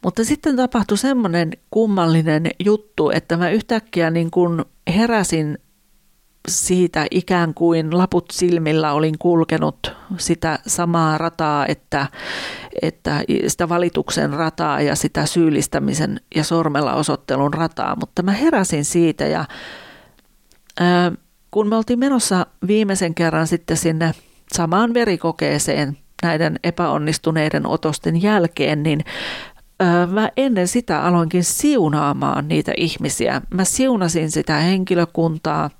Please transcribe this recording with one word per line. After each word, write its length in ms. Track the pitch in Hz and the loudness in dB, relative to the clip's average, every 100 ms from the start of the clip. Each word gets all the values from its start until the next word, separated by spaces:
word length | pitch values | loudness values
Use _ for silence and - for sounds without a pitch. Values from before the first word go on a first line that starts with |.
Mutta 200 | 202 202 226 | -4 -2 -2
sitten 300 | 294 311 254 | 0 0 0
tapahtui 420 | 254 240 196 202 | 0 0 0 0
semmoinen 540 | 262 262 208 170 160 - _ | 0 0 0 0 -2 -6 _
kummallinen 760 | 220 220 190 165 160 160 151 165 - | 0 2 2 4 4 2 0 0 -2
juttu, 500 | 196 214 - - 151 | 2 0 -2 -2 0
että 280 | 165 - 165 | 0 -2 -2
mä 120 | 175 | 0
yhtäkkiä 600 | 214 - 226 - 175 165 | 0 0 -4 -2 -2 0
niin 220 | 165 165 | 0 0
kuin 340 | 180 175 165 - _ - 175 | 2 2 0 -6 _ -2 0
heräsin 640 | 233 226 180 165 151 143 _ _ _ _ _ _ _ _ - | 2 2 0 0 -2 -6 _ _ _ _ _ _ _ _ -6
siitä 580 | - - 180 175 160 151 | -4 0 2 2 0 0
ikään 420 | 180 - 180 170 | -2 0 0 0
kuin 440 | - 170 165 156 170 | 2 2 2 2 2
laput 280 | 185 180 - | 2 0 -2
silmillä 600 | - 180 170 156 156 156 | -2 2 2 2 0 2
olin 240 | 143 160 156 | 0 0 0
kulkenut 720 | 175 170 160 160 156 - - - - 180 | 2 2 2 0 -2 -4 -12 -12 -12 -8
sitä 420 | - 170 160 156 - | -2 -2 -2 -4 -4
samaa 500 | - 170 170 160 156 | -4 0 2 2 0
rataa, 480 | 165 - 156 147 139 | -4 -2 -2 0 -2
että, 400 | 147 _ 143 139 - - - - - - - | -4 _ -4 -4 -8 -12 -10 -10 -14 -10 -4
että 420 | 160 - - 147 - - - | -4 -4 -4 -2 0 0 0
sitä 220 | - 170 | -2 -2
valituksen 640 | 175 175 - - - 147 | 0 0 -2 -2 -2 -2
rataa 480 | 143 160 - 160 143 | -2 -4 -2 -2 0
ja 140 | 147 - | 0 0
sitä 300 | - - 151 | -2 -2 -2
syyllistämisen 960 | 175 160 143 147 147 139 139 156 - _ 156 | 2 2 2 -2 -2 -2 -2 -4 -6 _ -4
ja 80 | |
sormella 500 | 151 165 160 143 139 | 0 0 0 0 -2
osoittelun 600 | 127 151 139 - 131 143 | -2 -2 -4 -2 -2 0
rataa, 420 | 151 165 - - - | 0 -4 -4 -4 -4
mutta 280 | - - | -6 -4
mä 80 | 185 | -2
heräsin 540 | 202 311 285 185 156 143 | 2 2 2 0 -2 0
siitä 420 | 175 165 151 147 | 2 2 2 -2
ja, 180 | 156 147 - - - - - _ _ _ _ _ _ _ - | -2 -4 -12 -16 -18 -20 -20 _ _ _ _ _ _ _ 0
ö, 360 | 175 180 180 - _ _ _ | 2 4 2 -2 _ _ _
kun 180 | 208 208 | 0 2
me 60 | 226 | 0
oltiin 240 | 220 247 | 0 0
menossa 460 | 269 262 - 185 - _ 185 | 2 0 2 0 -2 _ 0
viimeisen 480 | 214 208 190 170 160 | 2 2 0 -2 0
kerran 320 | 165 156 160 | 0 2 0
sitten 300 | 170 - 160 | -2 -2 -2
sinne 340 | 165 160 165 - _ _ _ | 0 0 0 -2 _ _ _
samaan 400 | - 165 180 233 | -2 0 2 2
verikokeeseen 1040 | 233 226 175 170 156 147 147 - 147 143 143 - - | 2 2 0 -2 -2 -2 0 0 -2 -2 -6 -14 -4
näiden 360 | 170 156 160 165 | -2 0 0 0
epäonnistuneiden 1040 | 170 170 170 151 151 156 - 160 151 147 147 | -4 -2 -2 0 -2 -2 -2 0 0 0 -2
otosten 540 | 160 156 151 - 165 | -2 -2 -4 -2 0
jälkeen, 600 | 202 214 170 - 143 151 | 2 2 0 0 0 0
niin, 220 | 156 151 - - - - - - _ _ | 0 0 -2 -8 -10 -12 -16 -20 _ _
ö, 260 | 185 175 175 | 2 4 2
mä 220 | 196 220 - | 0 0 0
ennen 300 | 269 208 180 | 0 2 2
sitä 360 | 240 - 156 | 0 -2 -2
aloinkin 400 | 175 175 165 180 | 2 2 2 0
siunaamaan 1040 | 175 - 294 277 156 147 147 139 139 143 151 | 0 0 2 4 2 2 0 0 -2 -2 0
niitä 240 | 156 151 - | -2 0 -2
ihmisiä. 640 | 165 - 156 - - 135 - | -4 -2 -6 -2 -2 -2 -4
Mä 100 | 185 | -2
siunasin 680 | 185 - 262 233 175 165 156 | -2 2 2 2 0 0 -2
sitä 260 | 156 - 151 | -2 -2 0
henkilökuntaa 1120 | 165 190 185 175 165 - 165 160 156 156 151 | 2 0 0 0 0 0 -2 -2 -4 -2 -4